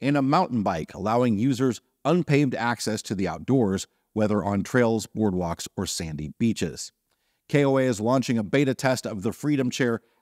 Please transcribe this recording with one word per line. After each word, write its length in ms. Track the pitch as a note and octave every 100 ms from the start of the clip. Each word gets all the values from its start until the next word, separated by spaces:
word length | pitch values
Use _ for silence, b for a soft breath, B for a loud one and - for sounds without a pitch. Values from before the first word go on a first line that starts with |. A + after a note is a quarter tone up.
and 160 | B2 C#3+
a 40 |
mountain 400 | C3+ D#3 F#3 B2
bike, 320 | G2 E2+ D2+
allowing 440 | - G2 A#2 B2 G2+
users 420 | B2+ A#2+ C3 A2 - _
unpaved 500 | C#3 F3+ D#3+ C#3+ C#3+ A#2
access 460 | A#2 A#2 - G#2+
to 120 | - G2+
the 140 | F2+
outdoors, 580 | D#2+ D#2+ C3 G#2 F#2+ - _ _
whether 320 | - G#2+ G#2
on 180 | F#2 G2+
trails, 460 | G2+ B2+ A#2 A2+ -
boardwalks, 600 | - G#2+ F#2 E2+ E2+ - -
or 80 | F#2
sandy 480 | - E2+ D2+ D2+ -
beaches. 540 | A#2 F#2+ E2+ B1 - - _ _ _ _ -
K 160 | D3
O 140 | C#3 C3+
A 60 |
is 180 | C3 G#2+
launching 360 | G#2+ C3+ B2 A#2
a 60 |
beta 300 | G#2+ C#3 C#3
test 320 | B2 C3 B2+ -
of 160 | G#2+
the 100 | G#2
Freedom 380 | - D3 C#3+ B2+
Chair 320 | - B2 A2+ - _